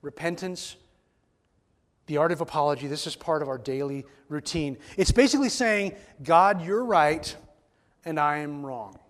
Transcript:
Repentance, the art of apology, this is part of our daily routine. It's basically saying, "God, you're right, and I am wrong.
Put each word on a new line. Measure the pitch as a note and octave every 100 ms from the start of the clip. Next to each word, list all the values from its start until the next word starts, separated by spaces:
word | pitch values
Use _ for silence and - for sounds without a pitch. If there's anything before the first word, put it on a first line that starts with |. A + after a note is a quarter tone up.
Repentance, | D3 - E3 E3+ F#3 F3+ - - _ _ _ _ _ _ _ _ _ _ _ _ -
the | D3
art | D#3+
of | E3+
apology, | E3 D#3 D3 C#3+ C#3
this | D3+ -
is | -
part | - D#3
of | C#3+
our | C3
daily | B2 C3+ C#3+ C#3 C3 _ _
routine. | D3+ - E3+ D3 C3 - -
It's | F#3
basically | - C4+ C#4+ C4
saying, | - A#3 G#3 G3 - - -
"God, | C#3 E3 F#3+ G3+
you're | E3 G#3
right, | B3 F#3+ D3+ D#3+ - - - _ _ _ _ _
and | - D#3
I | D3 D3
am | D3 D3
wrong. | C#3 B2+ G#2 G2+ _